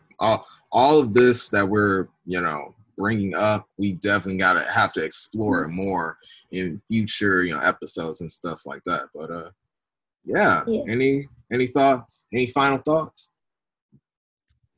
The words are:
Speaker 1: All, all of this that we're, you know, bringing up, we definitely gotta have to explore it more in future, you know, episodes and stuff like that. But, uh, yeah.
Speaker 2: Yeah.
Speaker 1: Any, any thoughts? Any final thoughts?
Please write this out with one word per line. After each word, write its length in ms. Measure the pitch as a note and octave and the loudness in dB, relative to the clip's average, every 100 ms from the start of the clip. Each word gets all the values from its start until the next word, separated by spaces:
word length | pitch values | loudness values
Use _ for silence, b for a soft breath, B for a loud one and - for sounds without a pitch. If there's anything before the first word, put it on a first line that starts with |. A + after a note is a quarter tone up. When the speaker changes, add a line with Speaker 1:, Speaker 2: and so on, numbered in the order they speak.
| _ - | _ -2
Speaker 1:
All, 260 | G#2+ G#2+ B B B | 0 0 B B B
all 280 | A2+ C3+ D3+ | 4 6 6
of 140 | B2+ A2+ | 6 6
this 340 | B2 A#2+ - | 6 4 0
that 180 | G2+ G2 | 0 0
we're, 400 | G#2 G#2 F#2+ F2 _ - | 2 2 0 -4 _ -6
you 140 | F2+ | -4
know, 340 | E2+ D2+ C#2 - _ - | -2 -4 -10 -16 _ -4
bringing 380 | G2+ A2 G2 | -2 -2 -2
up, 340 | E2 G#2+ G#2+ - - | 0 0 0 -4 -4
we 160 | G2+ | -4
definitely 440 | F2+ G#2 G2+ F#2+ F#2+ | -2 0 -2 -2 0
gotta 240 | F#2 F2 - | 2 2 0
have 220 | A#2 G2+ | 0 0
to 100 | - | 0
explore 600 | D#2 - - G#2+ G#2 E2+ | -4 -4 -6 -4 -2 -2
it 60 | D#2 | -2
more 500 | F2 G2 F2+ E2 D#2 B B B | -4 -4 -4 -4 -10 B B B
in 280 | F#2 F#2 E2 - | -8 -6 -8 -4
future, 560 | A2+ G#2 - G#2 F#2 | -2 0 0 2 2
you 120 | F2+ D2+ | 0 0
know, 60 | |
episodes 600 | E2 - E2+ - E2 D#2 | -2 -2 -6 -8 -8 -8
and 100 | E2 | -10
stuff 360 | - F2 D#2+ - | -10 -10 -10 -12
like 160 | C#2+ | -10
that. 220 | - E2 C2+ D#2 | -6 -4 -6 -12
But, 160 | D#2 | -12
uh, 180 | E2+ E2 - _ _ _ _ _ _ - | -12 -14 -20 _ _ _ _ _ _ -4
yeah. 380 | C#3 F#3+ E2 - | 2 2 2 0
Speaker 2:
Yeah. 160 | A3 E2 | -4 -2
Speaker 1:
Any, 400 | A#2 C3+ C#3 C#3+ _ - | 0 0 0 -4 _ -6
any 140 | A#2+ B2+ | -2 0
thoughts? 600 | C#3 C#3 B2+ A#2 - - | 4 4 2 -2 -18 -6
Any 140 | A#2 B2 | -2 -2
final 300 | C#3+ C#3 C3+ | 2 2 2
thoughts? 540 | C#3 D#3 D#3 - - _ _ _ _ _ _ _ _ _ _ _ _ _ _ | 0 0 0 -10 -20 _ _ _ _ _ _ _ _ _ _ _ _ _ _